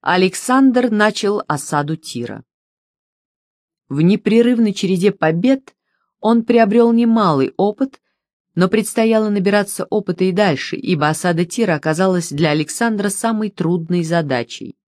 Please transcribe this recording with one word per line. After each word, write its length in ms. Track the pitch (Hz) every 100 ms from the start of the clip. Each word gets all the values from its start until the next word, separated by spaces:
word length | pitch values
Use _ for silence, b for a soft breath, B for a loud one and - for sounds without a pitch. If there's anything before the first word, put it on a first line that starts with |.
Александр 880 | - 185 185 - - 254 269 247 247
начал 520 | 208 214 220 202 208 -
осаду 500 | 147 - 151 147 160
Тира. 480 | - 120 117 107 - _ _ _ _ _ _ _ _ _ _ _ _ _ _
В 120 | 139
непрерывной 720 | 170 220 - 226 240 240 214
череде 400 | 196 190 185 202
побед 640 | 196 160 165 240 269 _ _ _ _ _ _
он 240 | 214 233
приобрел 480 | 226 233 220 226 233
немалый 600 | 233 233 226 196 143 135 -
опыт, 440 | 285 - 269 - _ _ _ _ _
но 140 | - 180
предстояло 600 | 220 220 - 226 220 214
набираться 560 | 202 190 208 202 -
опыта 400 | 180 214 202 170
и 80 | 185
дальше, 440 | 185 208 139 - -
ибо 320 | - 175 147
осада 360 | 156 180 165
Тира 300 | 175 - 220
оказалась 580 | 156 160 156 190 180 170
для 180 | 147 160
Александра 580 | 151 151 - 233 214 202
самой 420 | 196 226 220 214
трудной 540 | - 160 180 165 175
задачей. 720 | 160 170 151 127 117 - - -